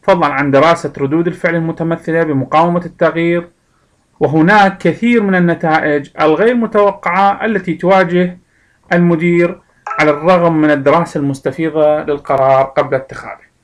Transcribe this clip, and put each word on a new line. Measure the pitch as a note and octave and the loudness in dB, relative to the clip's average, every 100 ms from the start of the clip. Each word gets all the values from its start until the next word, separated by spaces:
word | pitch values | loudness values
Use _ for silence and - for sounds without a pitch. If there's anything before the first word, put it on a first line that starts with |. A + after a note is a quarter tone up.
فضلا | - F#3 D3+ | 0 0 0
عن | C3+ C#3+ | -2 0
دراسة | C3+ D#3 E3+ D3 - | 2 2 0 -4 -6
ردود | C#3 D#3+ E3+ | -4 -2 -2
الفعل | E3+ F3 E3+ | -4 -4 -2
المتمثلة | D#3+ D#3 E3 E3 E3+ E3 | -4 -4 -4 -4 -2 -2
بمقاومة | E3 C#3 C3 D3+ E3+ F3 F3 | 0 -2 -2 0 0 0 -6
التغيير، | - E3 D#3+ E3+ E3+ E3+ _ _ _ _ _ _ _ | -2 -2 0 -2 -2 -6 _ _ _ _ _ _ _
وهناك | D3 D#3 D#3+ G#3+ G3 F#3+ | 0 2 4 4 4 2
كثير | F3 D#3 A#3 A#3+ | -4 -2 0 2
من | G3+ F#3 | 2 2
النتائج | F3 D#3+ E3 D#3+ D3+ D3 C#3 - | 0 0 0 0 0 -2 -4 -2
الغير | D#3 D#3 A3 B3 | 0 2 2 0
متوقعة | A3 G#3+ G3+ G3 F3+ F3+ G3 G3+ G#3+ | -2 2 0 0 -4 0 0 0 -4
التي | G#3 F#3 | -4 -4
تواجه | D#3 F3 F#3+ F#3 F3 F3+ F3+ _ _ _ _ _ | -4 0 2 2 0 -2 -6 _ _ _ _ _
المدير | F3 F3 E3 F3 E3+ F3 F#3 _ _ - - | 0 2 2 0 2 0 -2 _ _ -14 -2
على | D3+ | 0
الرغم | D3 D#3+ F3+ E3+ D#3+ | 0 2 2 2 2
من | D#3 | 2
الدراسة | D3 C3+ D#3 E3+ E3 | 2 2 2 0 -4
المستفيضة | C#3 C3+ - C3+ D#3+ D3+ D3+ D3+ | -4 -4 -6 -4 -4 0 2 0
للقرار | D3+ C#3+ - C#3 C3+ C3+ | -2 -6 -2 0 2 2
قبل | C3+ - C#3 C3+ | 2 -2 -2 -4
اتخاذه. | - - A2 - _ _ | -6 -18 -18 -20 _ _